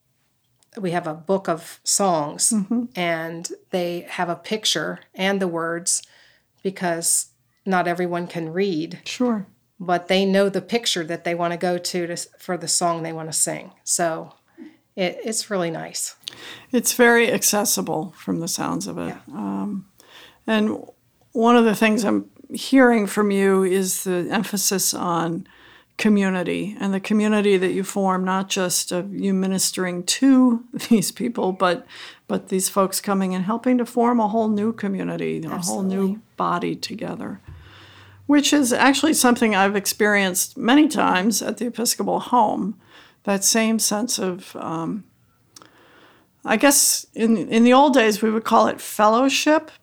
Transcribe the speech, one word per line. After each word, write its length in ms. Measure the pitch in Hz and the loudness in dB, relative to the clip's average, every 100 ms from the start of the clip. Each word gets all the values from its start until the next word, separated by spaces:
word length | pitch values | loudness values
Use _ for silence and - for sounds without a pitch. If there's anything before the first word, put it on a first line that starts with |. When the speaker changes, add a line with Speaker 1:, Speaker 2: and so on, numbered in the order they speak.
| _ _ _ _ _ _ _ - | _ _ _ _ _ _ _ -8
Speaker 1:
we 120 | 185 | -4
have 160 | 175 165 | -2 -4
a 80 | |
book 340 | 160 165 190 185 | -6 -2 -2 0
of 320 | 160 - - | -4 -6 -10
songs, 680 | - - 196 165 147 175 - | -2 0 2 2 0 -2 0
Speaker 2:
Mm-hmm. 340 | 214 190 233 240 | 0 0 -2 -4
Speaker 1:
and 560 | - 170 165 165 165 175 349 _ | -4 -2 -2 -4 -10 -12 -14 _
they 340 | 185 175 170 - | -4 -2 -6 -8
have 180 | - 175 | -4 -4
a 80 | 165 | -4
picture 640 | - 214 - 165 165 175 _ | -6 -2 0 0 -2 -8 _
and 260 | - 190 196 | -4 0 0
the 80 | 185 | 0
words 540 | 165 165 170 175 - - _ _ _ _ _ | -2 -4 -4 -4 -4 -6 _ _ _ _ _
because 640 | 196 190 180 170 170 - - _ _ _ | -8 -4 -2 -2 0 -2 -4 _ _ _
not 240 | - 185 175 | -2 0 2
everyone 380 | 175 175 175 175 | 0 -2 -4 -6
can 260 | 175 160 | -6 -6
read. 480 | 170 202 156 165 175 | -2 -2 -2 -4 -10
Speaker 2:
Sure. 420 | - - 247 220 190 _ _ - | -10 -2 0 -2 -6 _ _ -8
Speaker 1:
But 280 | 180 175 175 | -2 0 2
they 160 | 190 196 | 2 4
know 220 | 190 196 | 4 2
the 120 | 190 | 0
picture 440 | 185 233 233 185 | -2 -2 -2 -4
that 180 | 160 170 | -4 -6
they 100 | 175 | -6
wanna 220 | 170 170 170 | -2 -2 -2
go 220 | 180 180 | -2 -2
to, 280 | 175 180 170 | -4 -4 -4
to 40 | |
s-, 140 | 170 - _ | -8 -12 _
for 200 | - 175 | -8 -6
the 120 | 165 | -4
song 340 | - 175 165 | -2 0 -2
they 100 | 165 | -6
wanna 200 | 160 160 | -8 -6
sing. 400 | 151 - 151 185 _ | -4 -4 -4 -12 _
So 500 | - - 165 160 165 _ _ - - _ _ - | -6 -2 -2 -4 -10 _ _ -20 -20 _ _ -6
it, 220 | 180 180 | -4 -4
it's 260 | 240 220 - | -8 -6 -4
really 200 | 196 170 | -4 -4
nice. 460 | 156 165 - - - - - - - - | -6 -10 -10 -10 -10 -16 -16 -20 -20 -4
Speaker 2:
It's 200 | 247 233 | -2 0
very 360 | - 240 233 233 | 4 6 6 2
accessible 800 | 196 - 208 202 - 175 156 160 - | 0 0 0 0 -2 -2 -4 -6 -10
from 240 | - 175 | -6 -4
the 80 | 165 | -4
sounds 380 | - 151 165 180 | -4 -4 -4 -6
of 100 | 170 | -8
it. 100 | 170 | -10
Speaker 1:
Yeah. 120 | 170 - | -10 -14
Speaker 2:
Um, 520 | - 196 196 202 208 - _ _ - - _ - | -10 -8 -6 -6 -8 -12 _ _ -20 -20 _ -2
and 380 | 220 214 - - - _ _ _ | 0 0 -4 -12 -20 _ _ _
one 240 | 254 226 240 | 2 6 6
of 80 | |
the 120 | 226 202 | 6 4
things 280 | 220 214 | 2 2
I'm 240 | 202 104 - _ - | 0 -2 -4 _ -12
hearing 540 | - - 269 247 233 196 | -10 2 6 6 6 2
from 240 | 208 208 | 0 2
you 320 | 196 196 190 | 4 4 4
is 400 | 190 190 185 - | 4 2 0 -4
the 240 | 190 180 170 | -2 -2 -2
emphasis 600 | 196 190 202 - 190 - | -2 -2 -2 0 0 -2
on 520 | - 180 170 170 170 - - - - _ - | -2 -2 -2 -2 -6 -10 -20 -20 -20 _ 0
community 800 | 220 208 190 185 175 175 175 208 | 2 4 2 0 -2 -4 -6 -6
and 120 | 196 | -4
the 40 | 190 | -2
community 560 | 196 214 214 214 202 190 | 0 0 2 2 4 2
that 140 | 180 | 2
you 120 | 180 | -2
form, 400 | 190 202 190 185 | -4 -2 0 0
not 240 | 185 190 196 | 0 -2 -2
just 420 | - 180 - - | -2 -2 -2 -4
of 240 | 180 196 | -4 -6
you 180 | 175 196 | -6 -2
ministering 680 | 190 190 190 - - 185 175 | -2 0 -2 -2 -2 -4 -4
to 600 | 180 - 269 262 254 233 - | -4 2 4 6 6 2 -4
<laughs> 200 | - - | -6 2
these 240 | 226 - | 2 2
people, 400 | - 233 - 190 | -4 -6 -2 -2
but, 340 | 190 180 175 - - - - - | 0 0 0 -6 -20 -20 -14 -6
but 220 | 190 - | -6 -2
these 200 | 190 185 | -4 -2
folks 320 | 202 185 - | 0 0 -2
coming 320 | - 196 190 | -2 -2 -2
and 100 | 185 | -4
helping 340 | 180 233 254 247 | -4 -2 0 0
to 80 | 233 | 0
form 320 | 240 233 240 | 0 2 2
a 80 | 208 | 0
whole 200 | 226 220 | 0 0
new 240 | 208 214 | 0 -2
community, 680 | 226 202 190 175 170 165 160 | -4 -4 -4 -4 -4 -4 -4
a 40 | 156 190 | -6 -6
whole 240 | 175 220 | -4 -2
new 120 | 190 190 | -2 0
Speaker 1:
Absolutely. 180 | 190 214 - - | -2 -4 -10 -4
Speaker 2:
body 380 | 175 175 175 165 | -2 -2 -4 -6
together, 640 | - - 175 - 214 196 - - - - - - - - - | -10 -10 -10 -10 -12 -14 -18 -20 -20 -20 -20 -20 -20 -8 2
which 260 | 285 277 | 2 4
is 200 | 285 247 | 2 2
actually 400 | - 254 269 320 | 4 4 4 2
something 400 | - 247 247 226 | 4 4 4 2
I've 220 | 196 196 208 | 2 2 0
experienced 800 | 196 - 208 202 190 185 - - | -2 0 2 4 2 0 -4 -2
many 320 | 220 285 302 | 4 6 6
times 540 | - 180 180 202 196 | 2 2 2 2 0
at 160 | - 214 | -4 -6
the 80 | 240 | -6
Episcopal 540 | 233 233 - 202 175 | -4 -4 -2 -2 -4
home, 580 | - - 214 - 185 - _ - - _ | 0 2 2 0 -6 -8 _ -20 -20 _
that 200 | - 196 | -2 0
same 340 | 196 233 220 226 | 2 2 2 0
sense 400 | - 208 240 - | 0 -2 -4 -4
of, 360 | 185 180 - - | -4 -6 -10 -12
um, 480 | - 165 165 196 - _ _ _ _ - - _ _ _ _ _ _ _ | -8 -6 -6 -8 -10 _ _ _ _ -20 -20 _ _ _ _ _ _ _
I 120 | - 220 | -2 4
guess 480 | 285 - - - - | 4 4 2 0 -6
in, 220 | - 226 220 | -2 2 2
in 280 | - 226 | 2 4
the 80 | 240 | 6
old 220 | 254 294 | 8 6
days, 280 | 262 220 202 | 6 4 2
we 80 | 220 | 0
would 140 | 220 | 0
call 240 | - 226 214 | 2 4 4
it 120 | - | 0
fellowship, 880 | - - 214 226 269 269 302 311 311 - | -6 2 4 4 2 2 2 2 0 -8